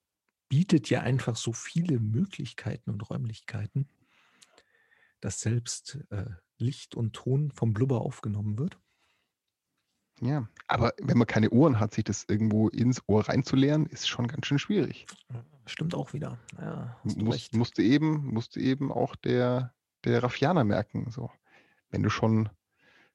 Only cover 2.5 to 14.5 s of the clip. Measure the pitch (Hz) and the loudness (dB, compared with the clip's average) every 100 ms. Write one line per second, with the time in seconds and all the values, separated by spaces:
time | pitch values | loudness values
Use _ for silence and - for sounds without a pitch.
2.5 | - - - - 107 107 - 120 110 - | -8 -8 -6 -6 -8 -6 -6 -6 -8 -10
3.5 | 104 107 135 139 _ _ _ _ _ _ | -8 -6 -4 -6 _ _ _ _ _ _
4.5 | _ _ _ _ _ _ _ - - 113 | _ _ _ _ _ _ _ -8 -4 -2
5.5 | 120 120 - - - - 101 104 90 _ | -2 -4 -10 -12 -14 -10 -8 -8 -12 _
6.5 | _ 117 - - - 110 - 120 139 151 | _ -4 -4 -12 -6 -6 -6 -2 0 -2
7.5 | - 113 107 131 120 - - - 104 104 | -2 -2 0 0 0 -2 -6 -6 -4 -4
8.5 | 107 170 - _ _ _ _ _ _ _ | -4 -6 -8 _ _ _ _ _ _ _
9.5 | _ _ _ _ _ _ _ 120 147 113 | _ _ _ _ _ _ _ -2 -2 -4
10.5 | - - 113 120 - 131 120 117 110 110 | -12 -4 0 0 0 2 4 6 4 6
11.5 | 120 160 113 104 - 110 101 - 104 110 | 8 6 6 2 0 -2 -4 -2 0 2
12.5 | 107 110 - 120 123 - 107 - - - | 4 2 4 2 2 2 2 4 0 2
13.5 | 131 135 156 156 - - - 120 151 - | 4 4 4 0 -2 -6 -2 -4 -4 -2